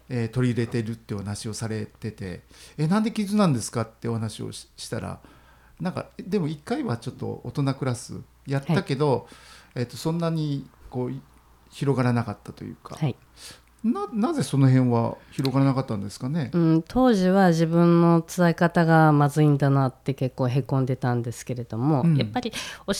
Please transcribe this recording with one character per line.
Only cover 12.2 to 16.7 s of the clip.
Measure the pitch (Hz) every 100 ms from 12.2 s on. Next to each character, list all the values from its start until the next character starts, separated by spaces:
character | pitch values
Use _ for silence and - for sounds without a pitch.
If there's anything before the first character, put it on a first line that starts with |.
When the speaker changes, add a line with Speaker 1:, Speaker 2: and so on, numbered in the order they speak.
Speaker 1:
か | 107
っ | 104
た | -
と | -
い | 101
う |
か、 | - - -
Speaker 2:
は | 151
い。 | - _ - - - _ _
Speaker 1:
な-、 | 220 370 -
な | 233 240
ぜ | 302
そ | - 135
の | 135
辺 | 131 127
は | 117 113 - -
広 | - 135
が | 131
ら | 139
な |
か | 131
っ | -
た | 110
ん |
で | 101
す | -
か | 127
ね？ | 165 131
Speaker 2:
う | 175
ん、 | 165